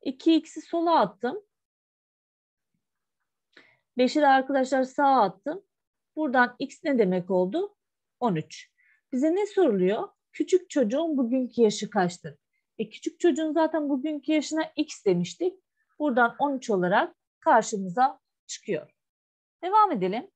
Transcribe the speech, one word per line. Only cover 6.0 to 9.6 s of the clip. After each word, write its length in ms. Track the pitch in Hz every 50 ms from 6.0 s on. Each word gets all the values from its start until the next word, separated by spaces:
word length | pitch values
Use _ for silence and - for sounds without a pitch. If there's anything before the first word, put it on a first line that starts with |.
| _ _ _
Buradan 400 | 311 311 302 240 262 247 247 254 _
x 240 | 269 269 - _ _
ne 160 | 330 285 240
demek 320 | 220 185 185 185 175 185
oldu? 440 | 196 180 185 185 202 320 392 403 _ _ _ _ _ _ _ _ _ _
On 160 | - 240 180
üç. 360 | 156 151 _ - - - _ _ _ _ _ _ _ _ _
Bize 240 | - 247 269 320 330
ne 100 | 381 427
soruluyor? 680 | 403 415 -